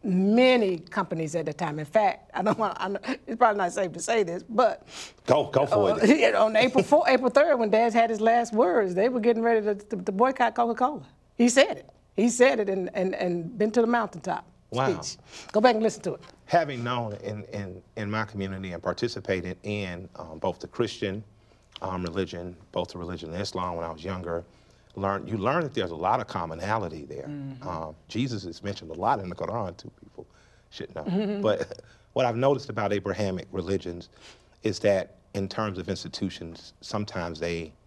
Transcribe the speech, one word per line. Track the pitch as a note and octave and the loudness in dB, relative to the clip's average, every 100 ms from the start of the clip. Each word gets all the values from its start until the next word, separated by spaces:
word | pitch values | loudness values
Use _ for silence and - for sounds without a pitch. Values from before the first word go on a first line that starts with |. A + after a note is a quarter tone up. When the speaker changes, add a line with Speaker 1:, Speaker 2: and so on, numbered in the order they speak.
Speaker 1:
many | A3 F3+ F#3+ A3+ B3+ B3+ G3+ F3 | 0 2 4 6 6 6 2 -2
companies | - - F3+ E3 D#3+ E3 | -4 -4 -4 -4 -2 -4
at | D3+ | -4
the | |
time. | D3+ E3+ D3+ | -4 -6 -6
In | D3+ | 0
fact, | A3 G3+ - - | 4 4 0 -8
I | - | -2
don't | F#3+ G3+ | 0 2
want, | G#3+ - | 0 -2
I | F#3+ | -4
know, | G3 - C4+ - | -6 -6 -8 -8
it's | A3+ | 4
probably | A#3+ G3+ | 4 4
not | F3+ | -2
safe | - F#3+ | 0 -4
to | E3+ | -4
say | - A#3 | -2 0
this, | F3+ F3 - | 0 -2 -4
but | G#3+ A#3 - - - - - - | 2 2 2 -12 -16 -16 -14 2
Speaker 2:
Go, | B2 G2+ | 4 4
go | C3 C#3+ | 2 4
for | G#2 G2 | 4 4
Speaker 1:
uh, | - | 4
Speaker 2:
it. | A3 D4+ - G#3 | 6 6 6 6
Speaker 1:
<laughs> | |
on | A3 A3 | 4 4
April | B3 B3+ | 4 4
fourth, | - D4 - | 6 4 6
April | B3+ B3 | 4 4
third, | C#4 D4+ C4+ | 4 4 4
when | A3 | 4
Dad | G#3+ A#3 | 4 4
had | A3+ A3+ | 4 2
his | A3 | 4
last | A3 A#3 A#3 | 4 4 2
words, | G#3+ D#4 D#4 G3 F3+ | 2 4 4 2 2
they | A3+ | 2
were | B3 | 2
getting | A3 A3+ | 2 2
ready | A#3 A3+ G#3 | 2 2 2
to, | G3+ | -4
to, | - G3+ | -4 -6
to | F#3 | -4
boycott | G3 B3+ C4 A#3+ - | 2 2 4 0 2
Coca-Cola. | A#3 A#3 B3+ D4 - _ _ _ | 0 2 0 0 -14 _ _ _
He | A#3+ | 4
said | C4+ F4 - | 6 4 2
it. | - _ _ - | -10 _ _ 0
He | A#3 | 0
said | A#3+ B3+ C4 | 6 6 6
it | G3 | 0
and, | F#3+ F3+ | -2 -2
and, | - F#3 - | -2 -2 0
and | F3+ F3 E3 G#3+ | -2 -2 -4 -2
been | G#3+ | 0
to | A#3 | 4
the | A3+ | 4
mountaintop | A#3+ G#3 E3+ F3+ F3 - _ _ | 2 0 -6 -6 -8 -8 _ _
Speaker 2:
Wow. | - C4 F3+ | -2 0 0
Speaker 1:
speech. | - - - - - | -6 -14 -18 -20 -2
Go | G#3 | 4
back | B3 | 4
and | A3 | 4
listen | A3 - | -2 -4
to | F3+ | -8
it. | - - - - | -10 -14 -20 -2
Speaker 2:
Having | F3 D3+ B2+ | 0 0 -6
known | A#2+ B2 A2+ G#2 | -4 -4 -4 -8
in, | - G#2+ F#2 | -10 -10 -10
in, | - G2 F#2 - - | -10 -10 -14 -16 -10
in | G2+ | -6
my | G#2+ | -4
community | G#2+ G#2 F#2+ F#2+ F#2+ | -4 -6 -6 -6 -8
and | E2+ | -6
participated | - F2 A#2+ G#2 F#2 F#2+ F2+ F#2+ | -6 -2 -4 -4 -4 -2 -2 -8
in, | G#2 G#2 F#2+ F2 F2+ - | -6 -6 -6 -10 -14 -14
um, | D#2+ D#2+ | -14 -6
both | F#2 E2+ | -4 -4
the | - | -12
Christian, | - A2+ - G2+ G2 G#2+ _ _ _ _ - | -4 -4 -2 -6 -6 -10 _ _ _ _ -12
um, | F#2 F#2 | -8 -6
religion, | F2+ E2 F#2 E2+ F2+ F2 - | -4 -4 -4 -6 -12 -14 -8
both | - F2+ | -6 -6
the | F2+ | -8
religion | E2+ F2+ E2 | -10 -10 -8
of | E2+ | -6
Islam | G2+ F#2 F2+ E2+ | -6 -4 -6 -6
when | E2+ | -8
I | |
was | D#2+ | -8
younger, | F2 F#2 F2 E2+ E2+ _ _ _ _ - | -8 -6 -4 -6 -8 _ _ _ _ -6
learn, | G2 G2 - | -2 -2 -4
you | G#2+ | -2
learn | G2+ D#3 | 0 0
that | D3+ | 0
there's | A#2 F2+ | -2 -4
a | E2 | -2
lot | F2+ B2 | 0 0
of | G#2+ | 0
commonality | F#2+ E2+ E2 F#2+ A2 F#2 D#2 C#2+ | -6 -6 -6 -2 -2 -2 -8 -12
there. | D2 C#2 | -12 -10
Speaker 1:
Mm-hmm. | D3 C#3 C3 F#2 | -10 -10 -10 -8
Speaker 2:
Um, | E2+ D#2+ D#2 _ | -8 -8 -12 _
Jesus | G#2 C3 A2 F2+ | -4 -4 -4 -8
is | E2 | -10
mentioned | G2+ G2 E2+ | -8 -8 -10
a | E2 | -4
lot | G2+ C3 | 0 0
in | F#2 | -4
the | F2 | -6
Quran, | E2+ G2+ G2 E2+ | -6 -4 -6 -8
too, | - _ | -16 _
people | - - - _ _ _ _ | -20 -20 -20 _ _ _ _
should | - - | -14 -12
know. | - D2+ | -10 -4
Speaker 1:
Mm-hmm. | F#3 G#3 G3+ | -2 -2 0
Speaker 2:
But | G3+ G#2 - - - - | 0 0 -2 -10 -18 -20
<laughs> | _ | _
what | B2 B2+ | 0 0
I've | A2+ | 2
noticed | C3+ C#3 - | 2 2 -2
about | A2 G2+ | -4 -2
Abrahamic | G2+ G2 F#2 G2+ F#2 - | -2 -2 -2 -2 -2 -6
religions | F#2+ F2 G2 F2+ F2 - _ - - _ _ | -6 -2 -2 -2 -10 -12 _ -20 -20 _ _
is | G#2+ F#2+ | -4 0
that | G#2 G2 F2 - _ | 2 2 0 -12 _
in | G#2 G2 | -6 -6
terms | - G#2+ F#2 | -2 -4 -4
of | F#2 | -6
institutions, | F#2 E2+ - F#2+ - E2+ E2 - _ | -6 -6 -6 -6 -6 -14 -14 -20 _
sometimes | - A2 G#2 F#2+ E2+ D#2+ | -8 -6 -6 -6 -8 -6
they | E2+ E2+ E2 - | -4 -4 -8 -14